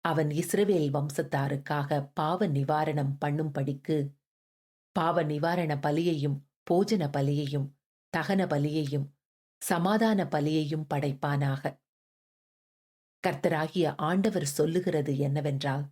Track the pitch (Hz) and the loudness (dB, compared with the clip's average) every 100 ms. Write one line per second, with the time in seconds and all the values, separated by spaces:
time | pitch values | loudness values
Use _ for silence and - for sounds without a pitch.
0 | 170 156 151 147 175 - 202 185 147 143 | 0 0 0 -2 0 2 4 2 2 0
1 | 147 143 147 139 139 139 - 147 139 147 | -2 -4 -2 -2 -2 -4 -2 -2 0 -2
2 | 139 - 156 180 202 139 139 151 156 147 | -2 -4 -2 0 0 0 2 0 2 0
3 | 139 139 147 147 160 143 139 143 - 151 | -2 -2 -2 -2 -2 -2 -4 -4 -2 -2
4 | 139 - _ _ _ _ _ _ _ - | -2 -8 _ _ _ _ _ _ _ 0
5 | 165 165 156 151 165 180 160 143 151 151 | 2 2 0 0 0 2 0 0 0 2
6 | 175 160 143 143 - _ - 175 202 214 | 0 0 0 -2 -8 _ 0 2 4 0
7 | 147 143 139 147 143 143 139 _ _ _ | 0 0 0 0 -2 -2 -4 _ _ _
8 | _ 165 156 190 180 147 147 156 143 143 | _ -4 0 0 2 2 2 0 -2 -2
9 | 143 _ _ _ _ _ - 175 180 214 | -4 _ _ _ _ _ -2 0 4 4
10 | 226 208 151 151 147 156 147 156 151 147 | 4 2 0 0 2 0 0 -4 -2 -2
11 | 143 139 147 143 139 135 240 - _ _ | -2 -2 -2 0 0 -2 -4 -8 _ _
12 | _ _ _ _ _ _ _ _ _ _ | _ _ _ _ _ _ _ _ _ _
13 | _ _ 185 143 175 160 160 185 156 - | _ _ -4 0 0 0 -2 0 0 0
14 | 151 185 208 180 143 - 160 170 180 165 | 0 2 2 0 -4 0 0 2 0 -2
15 | 139 139 143 143 147 139 143 135 143 | 0 0 0 0 -2 -2 -2 -4 -6